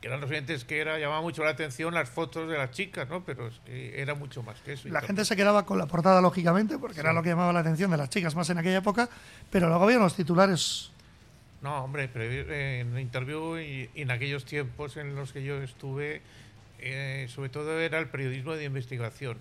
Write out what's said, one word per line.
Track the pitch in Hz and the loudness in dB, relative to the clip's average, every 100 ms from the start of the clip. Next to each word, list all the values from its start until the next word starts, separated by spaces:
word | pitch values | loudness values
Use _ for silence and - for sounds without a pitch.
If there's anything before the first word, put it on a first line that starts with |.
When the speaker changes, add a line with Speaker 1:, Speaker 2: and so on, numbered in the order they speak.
Speaker 1:
que | - | -6
eran | 135 | -6
los | 143 | -4
oyentes | 151 139 151 | -6 -4 -8
que | - 151 | -4 -4
era, | 156 156 | -2 -2
llamaba | 147 156 | -2 -2
mucho | 170 156 | -2 0
la | 151 | 0
atención | 151 156 131 160 | 0 -4 -4 -2
las | 170 131 | -2 -2
fotos | - 160 165 160 | -4 -4 -4 -4
de | 156 | -2
las | 131 | -2
chicas, | - 190 - 131 | -4 -6 -6 -6
¿no? | 175 | -6
Pero | 180 123 113 | -8 -8 -8
es | 117 - | -12 -14
que | 123 127 - | -12 -10 -6
era | 139 | -6
mucho | 147 143 135 | -6 -8 -10
más | 107 107 | -12 -12
que | - | -12
eso, | 139 | -12
Speaker 2:
La | - 156 | -4 -4
Speaker 1:
Interview. | - | -2
Speaker 2:
gente | 196 208 | 0 2
se | 196 | 4
quedaba | 202 208 202 | 6 6 4
con | 196 | 0
la | |
portada, | 160 170 175 185 | 2 4 8 8
lógicamente, | 180 180 170 180 220 311 | 8 6 4 4 2 -2
porque | 233 160 | -6 -2
era | 156 | 2
Speaker 1:
Sí. | 165 | 2
Speaker 2:
lo | |
que | 165 | 2
llamaba | 170 180 | 2 4
la | 175 | 4
atención | 160 160 196 | 2 2 2
de | 160 | 2
las | 139 | 2
chicas | 214 170 | 0 0
más | 151 165 | 0 0
en | 175 | 2
aquella | 170 190 | 2 2
época, | 190 202 247 - - - - | 2 2 0 -2 -20 -20 0
pero | 196 175 | 4 4
luego | 170 | 6
había | 196 247 | 6 8
unos | 190 - | 6 4
titulares. | 147 175 196 170 - - - - - - - - - - | 2 6 6 6 0 -4 -8 -18 -20 -20 -20 -20 -20 -12
Speaker 1:
No, | 139 147 | -6 -6
hombre, | 131 143 131 | -4 -4 -4
pero, | 113 | -4
eh, | 113 131 - 147 139 127 | -4 -4 -4 -4 -2 -4
en | 120 120 | -4 -4
Interview | 127 127 127 151 160 165 | -4 -4 -4 -6 -4 -6
y, | 156 135 127 | -6 -8 -10
y | - | -8
en | 135 | -4
aquellos | 123 139 139 135 | -2 -2 -4 -4
tiempos | 147 131 - 147 156 | -6 -6 -8 -10 -8
en | 143 | -8
los | 139 139 | -8 -8
que | 143 | -8
yo | 135 143 | -6 -6
estuve, | 135 - 139 135 147 151 - - - - - - | -8 -10 -10 -6 -6 -8 -14 -20 -20 -20 -20 -12
eh, | 127 135 139 135 127 | -8 -6 -6 -6 -8
sobre | 123 135 | -8 -8
todo | 143 151 160 | -6 -4 -2
era | 165 156 | 0 -2
el | 160 | -4
periodismo | 139 135 131 131 | -4 -4 -4 -6
de | 160 | -6
investigación | 147 135 123 127 117 - 135 113 | -4 -6 -6 -6 -6 -6 -10 -10